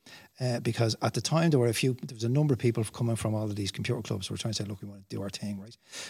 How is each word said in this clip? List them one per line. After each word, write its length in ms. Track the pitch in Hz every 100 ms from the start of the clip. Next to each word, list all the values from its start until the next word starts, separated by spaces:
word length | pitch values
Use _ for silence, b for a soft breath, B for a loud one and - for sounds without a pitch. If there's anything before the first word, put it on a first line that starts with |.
| B B B -
uh, 180 | 127 123
because 380 | 120 113 117 -
at 140 | 113
the 60 | 117
time 300 | - 156 170
there 100 | 143
were 80 | 120
a 40 |
few, 240 | 110 131 127
there 140 | 147 117
was 80 |
a 40 | 117
number 240 | 139 151
of 60 | 123
people 240 | 123 117
coming 300 | 107 - 117
from 180 | 110 107
all 100 | 107
of 100 | 107
these 160 | 101 95
computer 320 | - 107 120
clubs 240 | 110 101 92
who 80 |
were 40 | 98
trying 140 | 120
to 100 | 104
say, 60 | 101
"Look, 140 | 101
we 60 | 101
want 200 | 101 95
to 80 | 107
do 60 |
our 80 | 98
thing," 300 | - 104 101
right? 160 | 104 - B B